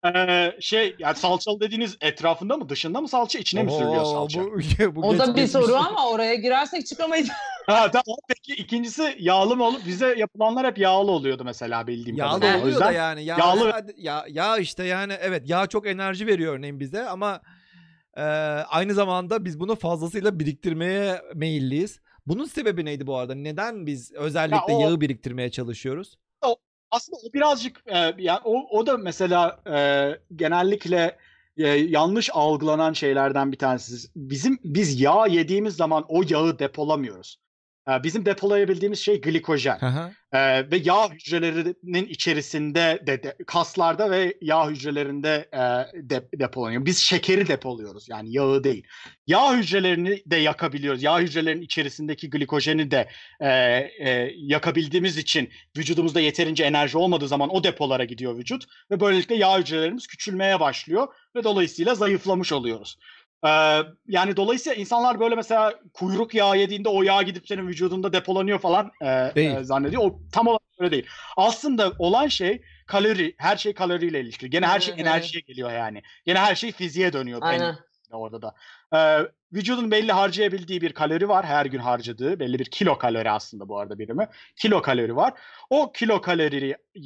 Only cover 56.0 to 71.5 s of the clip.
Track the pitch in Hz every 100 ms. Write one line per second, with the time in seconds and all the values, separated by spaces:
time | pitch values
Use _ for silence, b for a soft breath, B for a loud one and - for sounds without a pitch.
56 | 165 156 151 147 170 156 147 147 147 147
57 | 185 170 143 139 143 190 180 - 143 131
58 | 120 117 127 120 123 254 - b b 196
59 | 202 190 180 226 190 190 147 160 160 247
60 | - - - 190 190 190 151 127 - 180
61 | 269 b b 240 220 196 165 - 175 240
62 | 202 196 190 185 175 147 120 113 101 -
63 | B B B _ 156 156 156 151 160 -
64 | - 185 196 196 202 247 311 233 190 240
65 | 247 233 226 233 226 226 214 220 185 -
66 | 185 190 226 220 202 196 196 202 208 196
67 | 196 196 185 180 - 196 185 165 180 185
68 | 190 180 180 190 190 196 185 180 208 _
69 | 139 131 127 147 156 135 131 135 143 220
70 | 202 - - - 226 220 _ _ 180 147
71 | 120 B B - 202